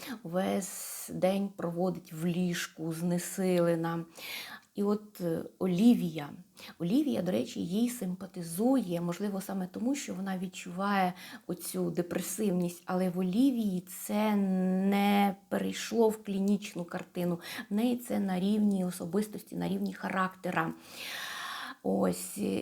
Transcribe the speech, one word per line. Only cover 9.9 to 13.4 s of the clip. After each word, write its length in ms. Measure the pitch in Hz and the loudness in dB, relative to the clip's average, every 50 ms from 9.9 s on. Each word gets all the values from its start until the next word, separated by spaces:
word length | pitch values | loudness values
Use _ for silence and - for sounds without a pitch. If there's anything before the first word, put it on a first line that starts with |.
| 285 | -2
що 180 | 285 - - 190 | -2 -4 -8 -6
вона 240 | 185 196 196 190 180 | -6 -4 -4 -4 -4
відчуває 760 | 190 180 - - - 185 175 180 196 202 202 196 185 180 180 - - - - - _ - | -4 -6 -8 -10 -12 -10 -6 -2 0 2 4 4 4 2 0 -4 -12 -16 -18 -16 _ -8
оцю 440 | 175 175 - - - 185 180 170 | -8 -6 -6 -6 -4 -2 -2 -2
депресивність, 920 | 151 170 170 - - 180 180 - - - 214 202 180 180 175 175 175 - - | 0 -2 -2 -2 -2 -4 -4 -4 -4 0 0 2 2 2 0 -2 -4 -8 -6
але 240 | - 190 180 185 185 | -2 0 2 2 2
в 100 | 170 185 | 0 0
Олівії 680 | 190 180 180 226 | 0 0 4 4